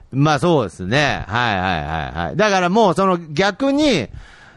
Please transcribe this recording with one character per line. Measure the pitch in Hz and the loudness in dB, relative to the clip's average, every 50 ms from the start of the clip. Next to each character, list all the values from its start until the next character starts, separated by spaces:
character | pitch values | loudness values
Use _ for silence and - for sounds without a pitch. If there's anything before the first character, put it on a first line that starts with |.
| - - | -16 -6
ま | - 135 143 156 151 | -2 0 2 2 2
あ、 | 131 | 2
そ | - 180 170 143 | 2 2 2 2
う | 113 | 2
で | 92 | 0
す | - - 92 | -4 -8 -4
ね。 | 92 113 147 147 135 107 85 - - | -2 0 0 2 0 0 -4 -6 -4
は | 101 120 123 117 101 | -2 -2 0 0 0
い | 92 | 0
は | 90 95 90 | 0 0 -2
い | 80 73 | -2 -2
は | 73 80 80 73 65 64 80 87 | -4 -4 -6 -6 -6 -6 -6 -6
い | |
は | 78 65 | -4 -2
い。 | |
だ | 160 208 214 | 0 0 2
か | 196 185 | 2 2
ら | 180 175 | 0 2
も | 185 226 226 190 | 2 4 4 4
う、 | 156 | 4
そ | 185 196 | 2 2
の、 | 190 180 175 | 2 0 0
逆 | 170 156 151 151 196 202 196 - 269 269 269 | -4 -4 -2 -2 0 0 0 0 0 0 2
に、 | 285 311 294 233 156 107 - - - - - - - - - - | 2 2 2 2 0 -2 -4 -8 -14 -18 -20 -20 -20 -20 -20 -20